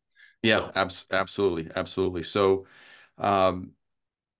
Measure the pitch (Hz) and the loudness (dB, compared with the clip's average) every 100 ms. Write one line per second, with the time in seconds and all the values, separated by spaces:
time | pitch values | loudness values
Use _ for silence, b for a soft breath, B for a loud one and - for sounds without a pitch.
0 | _ b b b 113 110 - 95 92 - | _ b b b 2 2 0 -2 -2 -4
1 | - 95 95 - 98 82 80 90 87 - | -2 -2 -2 0 0 0 -4 -6 -4 -2
2 | 95 90 80 104 98 95 B B B B | -2 -2 -2 2 2 2 B B B B
3 | B - 101 98 92 90 - _ _ _ | B -4 0 2 2 0 -10 _ _ _
4 | _ _ _ | _ _ _